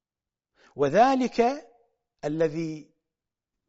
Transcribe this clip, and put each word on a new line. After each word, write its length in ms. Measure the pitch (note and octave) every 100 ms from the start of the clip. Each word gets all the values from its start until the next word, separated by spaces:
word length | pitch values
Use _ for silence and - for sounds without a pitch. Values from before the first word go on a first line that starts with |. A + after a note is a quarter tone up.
| _ _ _ _ _ _ _ -
وذلك 920 | C#3 E3 B3 C4+ B3 - A#3 C#4+ - _ _ _ _ _
الذي 640 | D3+ D#3 E3 D3+ E3 D#3 - _ _ _ _ _ _ _